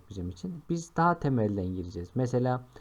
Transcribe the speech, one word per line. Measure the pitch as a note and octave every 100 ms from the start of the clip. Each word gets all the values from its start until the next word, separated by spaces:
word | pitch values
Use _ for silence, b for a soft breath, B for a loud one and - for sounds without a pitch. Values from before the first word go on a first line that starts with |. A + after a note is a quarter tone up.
| -
bizim | G2 F2
için? | - F#3 E3+ -
Biz | E3+ E3+ -
daha | F3 E3+
temelden | D3 B2+ G#2+ G2 F2+
gireceğiz. | F#2 F2+ G2 F2 B2+
Mesela, | B2 B2 B2+ B2+ B2 B